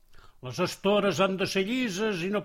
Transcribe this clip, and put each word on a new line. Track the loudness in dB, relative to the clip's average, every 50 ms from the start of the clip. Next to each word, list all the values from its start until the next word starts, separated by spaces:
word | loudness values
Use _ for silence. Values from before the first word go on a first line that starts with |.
| -20 _ -20 -20 -20 -20 -20 -14
les | -12 -8 -2 -2 -2
estores | -2 -2 0 2 4 4 4 4 2 4 4
han | 2 2 2
de | 0 -2 -2
ser | 0 0 0 0
llises | 0 0 -2 -2 -2 -2 -2 -2 -2 -2 -2
i | -2
no | -2 -2